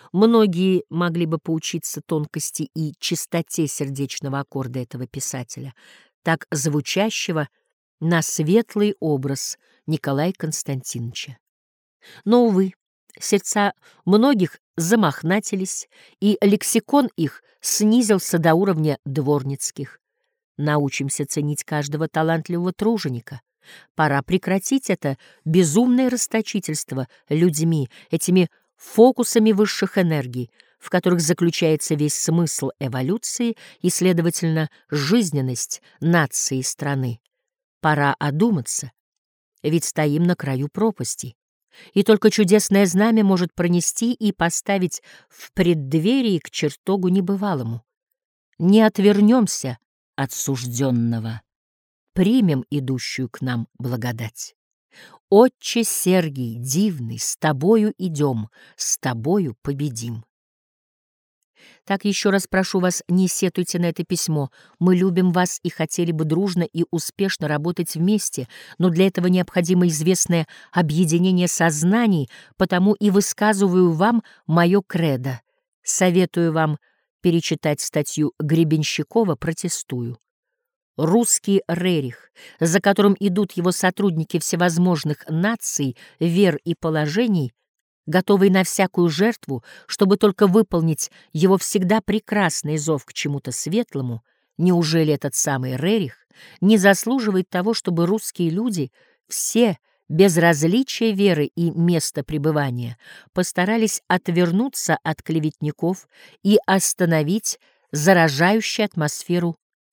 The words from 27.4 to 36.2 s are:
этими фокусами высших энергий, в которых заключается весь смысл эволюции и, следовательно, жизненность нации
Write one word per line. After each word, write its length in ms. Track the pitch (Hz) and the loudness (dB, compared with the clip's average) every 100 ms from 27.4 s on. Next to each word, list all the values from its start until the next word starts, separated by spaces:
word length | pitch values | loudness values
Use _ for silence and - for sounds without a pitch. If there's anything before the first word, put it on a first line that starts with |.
| 175 147 165 160 131 - - | 2 2 0 0 -2 -8 -8
этими 380 | 165 - 185 170 - _ _ | -4 2 2 2 -2 _ _
фокусами 800 | - - 247 254 233 233 220 | -6 6 6 6 0 2 4
высших 440 | 202 208 - 190 202 | 4 0 0 -2 0
энергий, 540 | 175 151 127 123 120 _ _ _ | 0 0 -4 -8 -10 _ _ _
в 120 | - | -4
которых 320 | 180 180 175 | -2 2 0
заключается 720 | 151 175 170 - 160 156 - 151 | 0 0 0 0 0 0 -2 -2
весь 200 | 147 - | -2 -2
смысл 560 | - 165 165 - 135 - | 0 0 0 -2 -8 -6
эволюции 760 | 135 127 131 220 - - 240 220 - - | -8 -4 -4 -4 -6 -4 -4 -4 -12 -6
и, 100 | 180 | -4
следовательно, 800 | - 185 170 170 - 165 160 156 - _ | 0 2 2 0 -2 -2 -2 -4 -8 _
жизненность 920 | 147 143 240 185 139 131 120 - - _ _ | -6 0 2 2 -2 -4 -4 -8 -12 _ _
нации 580 | 156 170 | 0 2